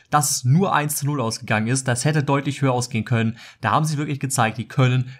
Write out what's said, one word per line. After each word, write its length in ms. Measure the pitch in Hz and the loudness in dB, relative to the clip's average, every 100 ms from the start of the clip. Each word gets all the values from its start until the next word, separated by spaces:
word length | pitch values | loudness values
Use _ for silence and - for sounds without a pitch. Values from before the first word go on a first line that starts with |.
| _ | _
dass 220 | 147 - | 0 0
es 140 | - 123 | 0 2
nur 280 | 156 196 | 4 4
eins 220 | 147 147 - | 0 -2 -4
zu 100 | 139 | -2
null 160 | 147 | -2
ausgegangen 460 | 113 110 113 110 110 | -2 -4 -2 0 0
ist. 200 | 131 131 | -2 0
Das 180 | 120 151 | 0 0
hätte 180 | 156 | 0
deutlich 400 | 139 139 139 135 | 2 0 -2 -2
höher 100 | 135 | 0
ausgehen 320 | 123 120 113 107 | 0 -2 -4 0
können. 320 | 117 113 110 - - | 0 0 -4 -12 -6
Da 80 | 110 | 0
haben 160 | 120 156 | 0 0
sie 140 | 147 | -2
wirklich 200 | 151 135 | -4 -4
gezeigt, 380 | 135 - 110 107 | -4 0 0 -2
die 100 | 110 | -4
können 440 | - 127 127 123 | 0 2 2 -2